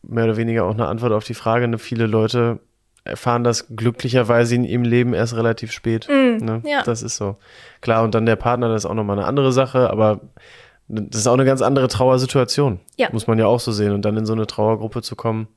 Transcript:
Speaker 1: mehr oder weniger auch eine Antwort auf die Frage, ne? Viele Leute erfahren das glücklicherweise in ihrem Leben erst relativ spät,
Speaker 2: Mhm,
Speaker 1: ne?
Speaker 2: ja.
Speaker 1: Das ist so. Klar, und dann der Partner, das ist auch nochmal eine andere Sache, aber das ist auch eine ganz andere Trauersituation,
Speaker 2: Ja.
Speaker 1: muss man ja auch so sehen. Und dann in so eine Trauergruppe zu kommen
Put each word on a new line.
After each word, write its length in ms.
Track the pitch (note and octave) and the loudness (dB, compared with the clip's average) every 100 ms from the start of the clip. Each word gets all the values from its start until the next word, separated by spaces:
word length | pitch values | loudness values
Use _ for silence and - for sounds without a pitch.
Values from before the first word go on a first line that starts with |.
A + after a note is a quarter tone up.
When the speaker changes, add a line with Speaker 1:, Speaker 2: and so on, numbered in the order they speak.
Speaker 1:
mehr 240 | - A#2 A2+ | -6 -2 0
oder 100 | A2 | 0
weniger 300 | A#2 A2+ F2+ | -2 0 -2
auch 80 | |
eine 140 | A2 G2+ | -2 -4
Antwort 260 | A2 A#2+ | -2 0
auf 100 | G#2+ | -2
die 100 | - | -4
Frage, 340 | A#2+ A2+ A#2 B2 | -6 -2 0 0
ne? 80 | A2+ | -4
Viele 300 | - A#2+ A2+ | -6 -2 0
Leute 520 | A2 A2 A#2+ A#2 A2+ _ _ _ _ | 2 0 0 -2 -2 _ _ _ _
erfahren 420 | - - - A#2+ A#2+ | -12 -6 -2 0 2
das 220 | A#2 - | -2 -6
glücklicherweise 800 | A2 A2+ A#2 C3 B2+ A2+ A#2 A#2 A#2+ | -4 -2 -2 0 0 2 2 2 0
in 100 | B2 | 0
ihrem 180 | A#2 | 0
Leben 300 | A#2+ A#2+ A#2+ | 2 2 2
erst 200 | F#2 A#2 A2+ | 0 -2 0
relativ 360 | A#2 A2 A#2 | -2 -2 -8
spät, 380 | - A#2 A2+ - | -8 -4 -4 0
Speaker 2:
Mhm, 280 | C#4 C4 A3+ A2+ | 2 2 2 -2
Speaker 1:
ne? 160 | A2+ D4 | -4 -2
Speaker 2:
ja. 180 | C#4+ | -2
Speaker 1:
Das 180 | - A#2 | -2 -4
ist 140 | A#2 - | -6 -6
so. 220 | G2+ G2+ _ - - - | -6 -8 _ -20 -20 -10
Klar, 240 | - A2+ | 0 2
und 100 | A2+ | 2
dann 120 | A2 A2+ | 2 2
der 100 | A2 | 2
Partner, 320 | A#2+ B2 A#2+ | 0 0 0
das 160 | A2 | 0
ist 60 | - | -2
auch 40 | |
nochmal 240 | A2 G#2 G2+ | -4 -2 -2
eine 80 | F#2 | 0
andere 260 | C#3 C3+ | 2 2
Sache, 360 | C3 C3 C3 A#2+ | 2 2 2 2
aber 300 | G#2+ G#2+ G#2 - - - - - _ _ | 4 2 2 -6 -20 -20 -20 -20 _ _
das 320 | G#2+ G#2 A2 | -8 -6 -2
ist 60 | A2 | 2
auch 60 | |
eine 120 | B2 C3 | 4 4
ganz 160 | C3+ | 2
andere 260 | A#2 C#3 B2+ | 2 2 0
Trauersituation, 920 | - C3 B2+ B2+ C#3 B2 - C#3+ F2+ _ - | 2 2 2 2 0 2 2 0 -2 _ -4
Speaker 2:
Ja. 100 | B3 | -2
Speaker 1:
muss 120 | A2+ - | -2 0
man 120 | A2+ | 2
ja 60 | A2 | 4
auch 160 | A#2+ | 2
so 100 | A#2+ | 0
sehen. 220 | G#2 G#2 | -2 0
Und 100 | G2+ | 0
dann 140 | G#2 G#2+ | 0 -2
in 80 | A2 | -2
so 80 | |
eine 120 | A2 G#2+ | -2 -4
Trauergruppe 540 | - G#2+ A2 G#2+ A#2+ | 0 0 0 -4 -8
zu 140 | - A2+ | -10 -6
kommen 320 | A#2 A2 A2 | -4 -4 -6